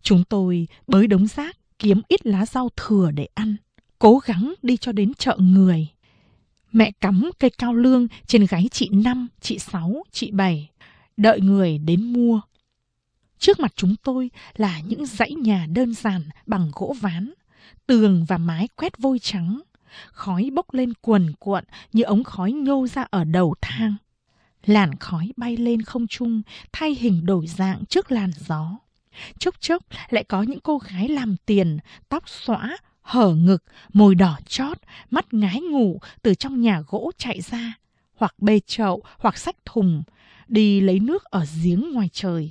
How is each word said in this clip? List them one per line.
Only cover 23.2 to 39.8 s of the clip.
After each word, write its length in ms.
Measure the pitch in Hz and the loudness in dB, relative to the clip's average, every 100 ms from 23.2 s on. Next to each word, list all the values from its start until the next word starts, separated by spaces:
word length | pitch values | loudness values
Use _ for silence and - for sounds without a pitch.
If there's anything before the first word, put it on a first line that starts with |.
đầu 300 | 160 175 175 - | 0 2 0 -2
thang. 320 | - - 220 202 _ _ _ _ _ _ | -8 -4 -4 -4 _ _ _ _ _ _
Làn 300 | - 208 180 135 | 2 2 2 -4
khói 340 | - 165 185 254 | -8 -6 -6 -6
bay 200 | 240 233 | -6 -2
lên 260 | 240 233 | -2 -2
không 240 | 220 247 233 | -4 -6 -6
trung, 360 | - 240 226 - - - | -6 -4 -4 -6 -18 -18
thay 220 | - 311 | -6 -4
hình 320 | 262 240 175 170 | -2 0 0 0
đổi 200 | 190 160 | -2 -4
dạng 380 | 170 190 190 - | -4 -4 -4 -2
trước 260 | 349 392 | -2 0
làn 180 | 240 190 147 - | -2 -2 -6 -8
gió. 320 | 156 160 208 _ _ _ - - - | -6 -6 -10 _ _ _ -20 -20 -6
Chốc 220 | 359 - | -6 -4
chốc 220 | - 349 - - - | -4 -4 -4 -20 -4
lại 140 | 220 | -4
có 180 | - 190 | -2 -2
những 180 | 220 277 | -2 -4
cô 180 | - 294 | -4 -4
gái 300 | - 180 233 | -4 -6 -2
làm 280 | 294 233 180 - | -2 -2 -4 0
tiền, 320 | 202 170 151 - - _ | 2 2 -2 -10 -20 _
tóc 200 | 302 - | -8 -8
xõa, 480 | - - 220 226 339 _ _ | -12 -6 -6 -6 -12 _ _
hở 320 | - 247 208 | -4 2 4
ngực, 300 | 160 175 185 _ - - | 4 4 2 _ -20 0
môi 220 | 202 208 | 6 6
đỏ 240 | 185 190 143 - | 6 2 0 -10
chót, 320 | - 277 349 _ - - | -8 -8 -10 _ -20 -6
mắt 240 | 277 - | -6 -2
ngái 260 | 220 202 214 | -2 -2 -2
ngủ 400 | 349 285 214 175 - - | -2 0 0 -2 -12 -4
từ 120 | 233 | 0
trong 260 | 185 269 262 | 0 -2 0
nhà 220 | 233 175 147 | 0 0 -4
gỗ 220 | 196 285 - | -8 -8 -8
chạy 220 | 247 180 | -10 -10
ra, 380 | 175 233 233 220 _ _ _ | -10 -10 -10 -12 _ _ _
hoặc 200 | _ 208 _ | _ -6 _
bê 220 | 208 214 - | 2 2 0
chậu, 360 | - 208 185 - - | -4 -4 -4 -10 -4
hoặc 200 | 220 - | -4 -4
xách 180 | - - | -10 -10
thùng, 380 | - 233 | -8 0